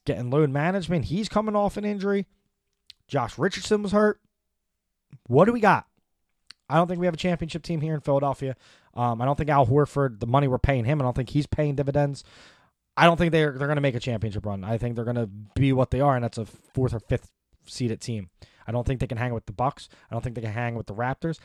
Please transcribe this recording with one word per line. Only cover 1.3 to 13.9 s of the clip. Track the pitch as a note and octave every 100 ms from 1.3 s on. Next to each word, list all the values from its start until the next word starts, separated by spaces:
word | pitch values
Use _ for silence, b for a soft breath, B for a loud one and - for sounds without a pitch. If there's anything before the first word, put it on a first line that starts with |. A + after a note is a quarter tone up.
| G#3+ G#3+
off | G#3 G3+ G3+
an |
injury. | G#3 G#3 G3+ G3+ - _ _ _ _ _ _ - -
Josh | C3+ A#2 -
Richardson | F#3 F#3+ - G#3
was | G3+
hurt. | G#3 G#3+ - _ _ _ _ _ _ _ _ _ - -
What | C3
do | G#3
we | A#3+
got? | G3+ C3+ - _ _ _ _ _ _ - -
I |
don't | D#3 F3
think | F3
we |
have | F3+
a | E3
championship | F3+ E3+ D#3+ E3
team | - E3
here | D#3+
in | D3+
Philadelphia. | - C#3 C#3 B2+ C3+ - b b b
Um, | - A#2+ A2+
I |
don't | C3 C#3+
think | D3+
Al | C#3+ A#2
Horford, | C#3+ C#3 C#3+ C3+ G#2+
the | A#2+
money | C3+ C#3
we're | B2
paying | C#3+ C3+
him, | A2+ D3+
I |
don't | B2+
think | C3 A2+
he's | D3 C#3+
paying | - D3
dividends. | C#3 C#3 C#3+ C#3+ C3+ - b b b b _ _
I | -
don't | E3+ E3+
think | E3+
they're, | D#3+ D3+
they're | C3 C#3+
gonna | D3
make | C#3